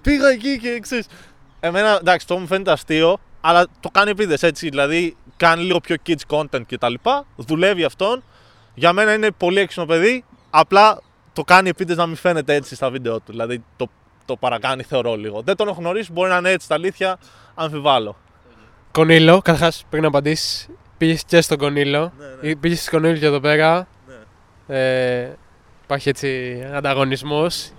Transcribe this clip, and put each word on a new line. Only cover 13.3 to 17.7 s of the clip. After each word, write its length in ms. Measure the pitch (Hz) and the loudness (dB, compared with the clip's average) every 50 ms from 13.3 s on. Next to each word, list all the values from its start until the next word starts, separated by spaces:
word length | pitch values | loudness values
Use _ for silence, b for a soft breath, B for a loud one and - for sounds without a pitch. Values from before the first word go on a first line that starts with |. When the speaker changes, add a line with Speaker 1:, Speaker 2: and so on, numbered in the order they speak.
Speaker 1:
δηλαδή, 320 | 104 117 113 117 123 120 117 _ _ | -10 -8 -6 -6 -6 -8 -10 _ _
το, 100 | _ 127 - _ _ _ _ _ _ _ | _ -10 -10 _ _ _ _ _ _ _
το 100 | - 127 | -10 -8
παρακάνει, 480 | - - 123 120 113 107 131 135 131 127 | -4 -4 -4 -4 -2 -2 -4 -4 -4 -6
θεωρώ 320 | - 151 131 113 120 113 | -4 -4 -2 -2 -2 -4
λίγο. 260 | 104 104 110 101 107 | -4 -6 -8 -10 -6
Δεν 140 | 120 156 196 | -4 -4 -2
τον 120 | - 214 | -2 -2
έχω 120 | 208 190 170 | -4 -4 -6
γνωρίσει, 320 | 170 170 185 220 214 165 | -6 -4 -4 -4 -6 -6
μπορεί 180 | 165 175 185 185 | -4 -2 0 0
να 80 | 180 | 0
είναι 120 | 180 175 185 | 0 2 0
έτσι 160 | 190 170 - | 0 0 -2
στα 100 | - 156 | -4 -4
αλήθεια, 420 | 151 170 190 151 - 190 185 185 180 b b b b b b b | -2 -2 -4 -4 -2 -4 -4 -4 -6 b b b b b b b
αμφιβάλλω. 640 | - 160 156 | -8 -8 -6